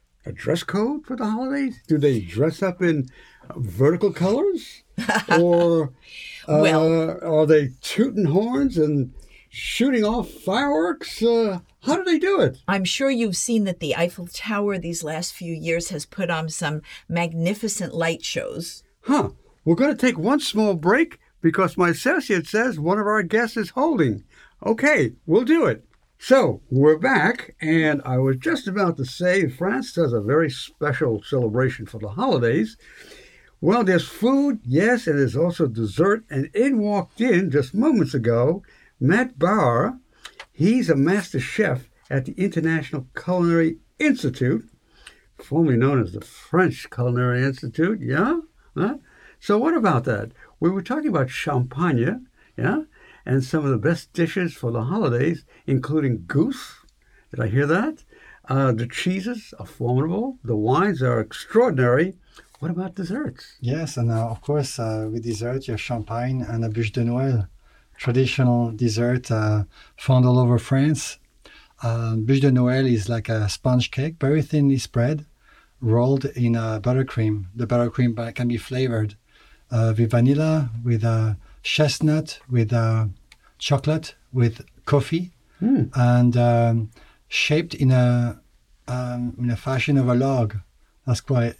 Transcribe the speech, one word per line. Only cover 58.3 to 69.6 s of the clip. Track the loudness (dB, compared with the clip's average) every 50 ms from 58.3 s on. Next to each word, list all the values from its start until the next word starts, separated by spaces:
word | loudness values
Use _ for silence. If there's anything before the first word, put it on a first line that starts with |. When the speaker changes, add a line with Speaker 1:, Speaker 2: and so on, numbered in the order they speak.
| -20 -16 _
Speaker 1:
Uh, | -2 0 2 2 2
the | 0 0 -4
cheeses | -6 -6 -4 -4 -2 -2 -2 -4 -6 -8 -8 -12 -18 -18 -18
are | -18
formidable. | -16 -10 -6 -4 -2 0 0 0 0 -2 -4 -4 -6 -8 -8 -6
The | -4 -2
wines | 0 2 2 2 2 2 0 0 0 0
are | 0 0 -2
extraordinary. | -4 -6 -10 -16 -8 0 2 2 2 2 2 2 2 2 4 2 2 0 -4 _ _ _ -20 -20 -20 _ _ -10
What | -8 -6
about | -6 -6 -6 -8 -8
desserts? | -10 -8 -6 -6 -6 -8 -8 -10 -14 -20 -20 -16 -8
Speaker 3:
Yes, | -6 -4 -4 -4 -4 -6 -4
and, | -2 -2 0
uh, | 0 -2 -2 -4
of | -6 -8
course, | -4 -2 -2 -2 -2 -4 -6 -6
uh, | -6 -4 -4 -4 -6 -6
with | -6 -6 -6
dessert, | -6 -6 -6 -6 -6 -6 -6 -6
you | -6 -8
have | -8
champagne | -6 -6 -6 -6 -6 -6 -6 -4 -4 -4 -4 -4
and | -4 -4 -4 -4 -4
a | -4
bûche | -4 -4 -4 -4 -2
de | -2 -2
Noël, | -2 0 -2 0 0 0 -2 -2 -4 -10 -20 _ _ _ _ _ _ _
traditional | -8 -4 0 2 2 2 0 2 2 2 2 4 2 0 -2
dessert, | -2 -2 -2 0 0 0 0 0 0 -2 -2 -2
uh, | -2 0 2 2 2 0